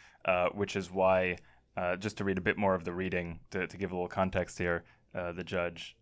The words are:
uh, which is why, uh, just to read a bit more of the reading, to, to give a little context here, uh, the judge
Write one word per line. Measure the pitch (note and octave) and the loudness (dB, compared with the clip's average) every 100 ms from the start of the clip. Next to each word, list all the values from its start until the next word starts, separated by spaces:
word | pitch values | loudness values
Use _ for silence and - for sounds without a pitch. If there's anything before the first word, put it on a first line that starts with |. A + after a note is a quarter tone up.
| - - | -20 -6
uh, | - F2+ F2+ | 0 2 2
which | G2+ G2+ G2+ | 0 -2 -2
is | F2 | -2
why, | F#2 F#2 F#2 F#2 F2 - - _ - | 4 6 6 4 -2 -8 -20 _ -4
uh, | F2+ F#2 | -2 0
just | G#2 - | -4 -2
to | |
read | G2 F#2 | 0 0
a | |
bit | F#2 G2 | 2 2
more | G2 F#2 | 4 2
of | |
the | E2+ | 0
reading, | F2 F#2 F2+ E2+ E2 - | -4 -2 -2 -4 -8 -8
to, | G2 F2 | -4 -4
to | F2+ | -4
give | F#2+ | -4
a | |
little | F2+ F2 | -4 -2
context | - F#2+ F#2+ F2 - | 0 0 0 -2 -2
here, | F2 E2+ - - _ | 0 0 -4 -20 _
uh, | - F2 | -8 -6
the | F2 | -6
judge | E2 F#2+ F2 E2 - - | -4 -2 -2 -4 -14 -16